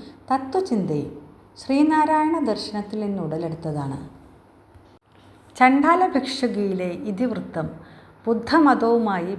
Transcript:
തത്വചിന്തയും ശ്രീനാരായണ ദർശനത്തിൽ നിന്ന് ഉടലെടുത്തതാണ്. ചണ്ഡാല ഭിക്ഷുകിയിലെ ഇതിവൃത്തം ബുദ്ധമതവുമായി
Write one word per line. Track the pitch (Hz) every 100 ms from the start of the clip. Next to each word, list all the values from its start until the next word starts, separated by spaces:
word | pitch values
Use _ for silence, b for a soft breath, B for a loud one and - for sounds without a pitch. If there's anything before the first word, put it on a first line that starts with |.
| B B -
തത്വചിന്തയും | 269 - 381 381 220 160 147 135 - - - - -
ശ്രീനാരായണ | - 277 311 311 302 311 311 330 247
ദർശനത്തിൽ | 208 - 208 202 214
നിന്ന് | 202 196
ഉടലെടുത്തതാണ്. | 156 160 165 160 160 147 139 135 - - - - - - _ - - - _ - b b b -
ചണ്ഡാല | 254 277 302 349 370
ഭിക്ഷുകിയിലെ | 277 - - 240 202 202 190 180 170 208
ഇതിവൃത്തം | 190 247 196 - 165 156 - B B B B
ബുദ്ധമതവുമായി | 226 226 226 320 285 247 226 233 220 185 175